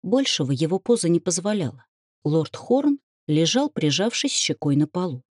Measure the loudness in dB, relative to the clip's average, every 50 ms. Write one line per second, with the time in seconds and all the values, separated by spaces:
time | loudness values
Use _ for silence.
0 | -2 0 0 2 2 0 -2 -2 0 -2 0 0 0 -2 -2 -2 _ 0 0 2
1 | 4 2 2 2 _ -2 -4 -2 -2 -2 -2 -2 -4 -6 -8 -10 _ _ _ _
2 | _ _ _ _ _ 0 0 0 0 -2 -8 -16 -2 0 0 2 4 2 0 0
3 | _ _ _ _ _ 0 2 2 2 2 2 0 0 0 _ -2 0 0 0 0
4 | -2 -2 -2 -2 -4 -2 -2 -2 -2 -2 -4 -2 0 0 2 2 2 0 -2 -4
5 | -4 -4 -6 -10 _ _